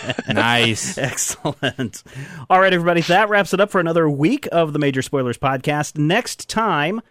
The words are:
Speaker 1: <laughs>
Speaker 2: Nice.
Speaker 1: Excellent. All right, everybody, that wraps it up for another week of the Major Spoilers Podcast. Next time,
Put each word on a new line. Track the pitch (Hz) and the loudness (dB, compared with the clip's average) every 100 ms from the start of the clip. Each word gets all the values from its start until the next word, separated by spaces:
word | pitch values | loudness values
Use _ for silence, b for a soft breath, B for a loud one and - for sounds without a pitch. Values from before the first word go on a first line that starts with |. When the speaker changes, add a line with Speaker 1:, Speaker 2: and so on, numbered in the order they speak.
| - | -6
Speaker 1:
<laughs> | - - | -8 -4
Speaker 2:
Nice. | 107 113 120 117 107 - - | 0 2 2 2 0 -4 -4
Speaker 1:
Excellent. | 131 - - - 156 - 131 - 120 - - 131 143 165 123 | -6 -4 -8 -6 -8 -4 -6 -4 -8 -8 -18 -16 -16 -16 2
All | 185 | 4
right, | 190 | 6
everybody, | 180 170 170 | 4 2 2
that | 165 180 214 | 4 2 4
wraps | 202 185 | 2 2
it | 185 | 0
up | 208 | 2
for | 190 | 2
another | 165 170 156 | 2 2 2
week | 139 160 277 - | 2 2 0 0
of | 170 160 | 0 0
the | 147 | 0
Major | 143 131 | 0 0
Spoilers | - 139 123 117 | -2 -2 -2 -2
Podcast. | 139 135 151 147 147 156 | -2 -2 -2 -2 -4 -2
Next | 147 208 - - - | 0 0 -2 -10 -6
time, | 220 220 151 156 220 - | -2 0 0 0 -4 -10